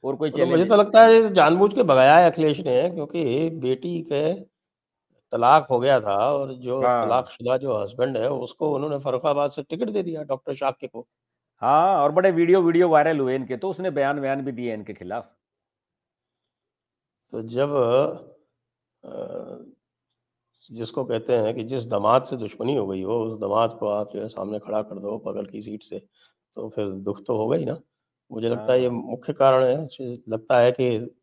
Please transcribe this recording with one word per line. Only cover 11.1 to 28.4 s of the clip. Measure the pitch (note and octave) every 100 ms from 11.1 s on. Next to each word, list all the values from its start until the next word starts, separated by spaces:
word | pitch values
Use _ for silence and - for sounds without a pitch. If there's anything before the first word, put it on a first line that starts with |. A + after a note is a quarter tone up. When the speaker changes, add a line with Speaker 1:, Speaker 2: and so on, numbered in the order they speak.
| _ _ _ _ _
Speaker 1:
हाँ, | A#2 D3 F3+ F#3
और | C#3+
बड़े | D#3 F#3+
वीडियो, | E3 E3+ F#3+
वीडियो | E3+ E3+ F3
वायरल | D#3 D3+ D#3
हुए | C3 C3
इनके, | B2+ B2
तो | F#3+
उसने | E3 F#3
बयान, | C#3+ C#3 C#3+
बयान | C3+ C#3
भी | C3+
दिए | A#2+ B2
इनके | A2 G2+
खिलाफ। | G2+ F2+ A2 - _ _ _ _ _ _ _ _ _ _ _ _ _ _ _ _ _ _ _ _
Speaker 2:
तो | A2+
जब, | A2+ A#2+ C#3+ C#3+ A#2 B2 D3 - - _ _ _ _ _ _ _ -
अ, | - - - - - - _ _ _ _ _ _ _ _ _ _
जिसको | A2+ A2+ - A#2
कहते | A2+ A2 A#2+
हैं | G#2+ B2
कि |
जिस | A2+ C3 A#2
दामाद | G#2+ G2+ B2
से | C3 C3
दुश्मनी | A2 - A2+ C#3+
हो | G2
गई | F#2+
हो, | F#2+ A#2
उस | A2+ A2
दामाद | G2+ G#2 A#2 A#2
को | G#2
आप | G#2 G#2
जो | G#2
है | G#2+
सामने | G#2 F#2+ G#2+
खड़ा | - G#2+
कर | G#2+ G2+
दो | G2 G#2+
बगल | F#2+ F#2+ G2
की | G#2+
सीट | G#2+ G#2+
से, | - G2+ _ _ _ _ _ -
तो | A2+
फिर | A2+ G#2
दुख | F#2+ G2 G2+ -
तो | A2+
होगा | A2 -
ही | B2+
ना। | - _ _ _ _ _
मुझे | A2+